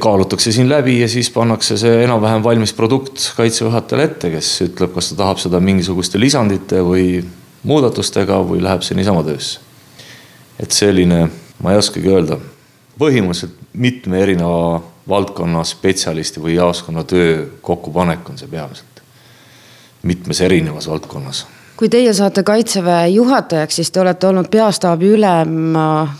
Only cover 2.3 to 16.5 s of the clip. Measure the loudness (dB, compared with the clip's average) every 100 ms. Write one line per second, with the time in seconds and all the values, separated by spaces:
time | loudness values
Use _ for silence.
2.3 | 2 2 2 0 0 0 0 -2 -8 -6
3.3 | 0 0 0 -2 -2 -2 0 -2 -2 -6
4.3 | -4 -4 -4 -4 -2 -4 -4 -6 -2 -2
5.3 | -2 0 0 2 2 0 -2 -2 0 2
6.3 | 2 0 -2 -2 0 2 2 2 0 -4
7.3 | -12 -20 -8 0 2 2 0 -4 -2 0
8.3 | 0 0 0 0 -2 -2 -2 0 0 -2
9.3 | -6 -8 -12 -18 -20 -20 -20 -20 -20 -20
10.3 | -20 -20 -14 -6 0 2 4 4 4 0
11.3 | -2 -16 -6 0 2 0 -2 2 2 2
12.3 | -4 -8 -20 _ _ _ -2 0 2 0
13.3 | -2 -8 -14 -14 -4 -2 -2 -2 0 2
14.3 | 2 0 0 0 -2 -6 -14 -4 -2 -2
15.3 | -4 -2 -2 -4 -4 -2 -2 -2 -4 -6
16.3 | -6 -2